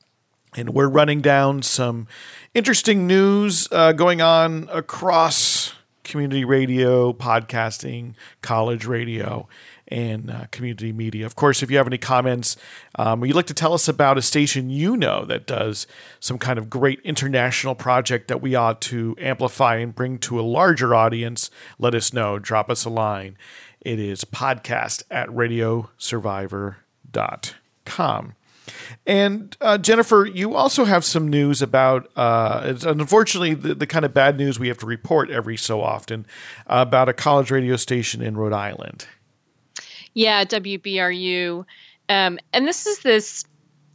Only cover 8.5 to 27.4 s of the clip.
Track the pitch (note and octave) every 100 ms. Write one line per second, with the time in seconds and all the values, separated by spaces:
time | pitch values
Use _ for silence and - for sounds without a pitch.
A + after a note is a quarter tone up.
8.5 | A2+ A2+ A#2 A2 A#2 A#2 A2 G#2 A#2 -
9.5 | - - - - A#2+ A#2 A2 - A#2 A#2
10.5 | - B2 G#2+ A2+ A2 A2+ G#2+ A2 - C#3+
11.5 | C3 B2+ C#3 C3+ B2+ - B2+ B2+ B2 A#2
12.5 | - - - - - A2+ A2+ C3 D#3+ E3+
13.5 | D3 D#3+ E3+ - D3 C#3 C3+ - D3+ C#3+
14.5 | C3+ B2+ C#3 G3 B3 - G1+ - - -
15.5 | A2+ G#2+ G#2 - - - - - B2+ B2
16.5 | A#2 A2 B2 C#3 C3 - - C3+ C3 B2
17.5 | - C3 B2 B2+ B2+ B2 B2 - B2+ C3
18.5 | B2+ A2+ A2+ - A#2+ A2+ - C3 B2+ B2+
19.5 | - B2 A#2 A#2 A2 B2+ B2 - A#2+ A2+
20.5 | C3+ F#3 D3 B2 A2+ A2+ A#2 A#2 A#2+ -
21.5 | - - - A#2+ A#2 - B2 G#2 G#2 G2+
22.5 | A2 G#2 A#2+ A#2 A2+ G#2+ G2 G2 G2+ -
23.5 | - - _ - A2 G2+ G2 - - C3+
24.5 | B2 - - - - - C3+ - A#2+ A#2
25.5 | A#2 A2+ A#2 A2 _ - A#2 G2+ G2 G2
26.5 | G2 G2+ G2+ _ _ - - - -